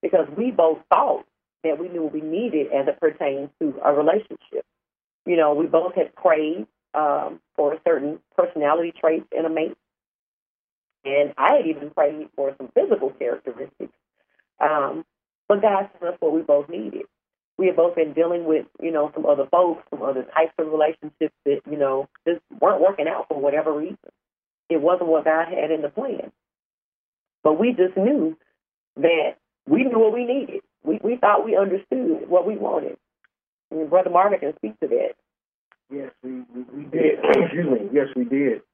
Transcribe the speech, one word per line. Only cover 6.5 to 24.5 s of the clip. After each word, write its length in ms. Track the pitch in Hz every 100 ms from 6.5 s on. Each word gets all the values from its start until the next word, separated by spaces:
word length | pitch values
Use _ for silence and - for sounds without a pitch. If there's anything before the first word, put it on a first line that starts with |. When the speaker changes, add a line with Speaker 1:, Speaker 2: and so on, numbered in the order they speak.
| 175 214 _ _
Speaker 1:
um, 460 | 151 151 143 147 - _ -
for 200 | 147 160 -
certain 340 | 160 143 160 _ -
personality 560 | 175 160 147 160 170 -
traits 280 | 165 160 160 -
in 80 |
a 60 | 160
mate. 260 | 160 156 - _ _ _ _ _ _ _ _ _ _ _ _
And 300 | 135 139 147 -
I 200 | 143 285
had 100 | 175
even 240 | 156 147
prayed 380 | - 147 151 156
for 200 | - 139 135
some 120 | 131
physical 360 | - 403 220 135
characteristics. 840 | - 131 - - 120 143 _ - _ _ _ _ _ _ _
Um, 440 | 147 156 139 160 165 _ _ _ _
but 120 | 208
God 300 | 214 196 196
sent 220 | _ 175
us 60 | 180
what 120 | 160
we 80 | 156
both 260 | 156 143 143
needed. 340 | 175 - - - _ _ _ _ -
We 80 | 185
had 100 | 175
both 180 | 170
been 200 | 170 156
dealing 320 | 147 170 175 165
with, 200 | 156 - _
you 100 | 170
know, 200 | 160 147
some 120 | - -
other 200 | 143 139
folks, 340 | 170 180 165 -
some 120 | -
other 200 | 120 131
types 320 | 120 - 160 -
of 80 | 156
relationships 640 | 156 156 160 151 _ 156 _
that, 160 | - 143 -
you 60 | 147
know, 320 | 139 135 139 _ -
just 140 | 170 _ -
weren't 200 | - 139
working 260 | 175 196 151
out 220 | - -
for 100 | 147
whatever 320 | 139 143 156
reason. 260 | 147 156 - - _ _ _ _